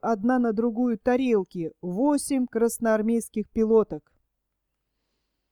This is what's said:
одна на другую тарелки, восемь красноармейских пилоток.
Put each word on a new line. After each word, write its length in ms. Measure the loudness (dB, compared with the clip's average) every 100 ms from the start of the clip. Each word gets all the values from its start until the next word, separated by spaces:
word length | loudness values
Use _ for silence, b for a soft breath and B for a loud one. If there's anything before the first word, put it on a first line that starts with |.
одна 400 | -2 0 0 2
на 120 | 0
другую 460 | 0 -2 0 -2 -2
тарелки, 720 | 0 0 2 0 0 -6 -8 -8
восемь 680 | -8 -2 0 0 0 -2 -2
красноармейских 1000 | 0 -2 0 0 0 0 -2 -2 -8 -6
пилоток. 640 | -2 2 4 2 -4 -14 _ _ _ _ _ _ _ _ _ _ _ _ _ _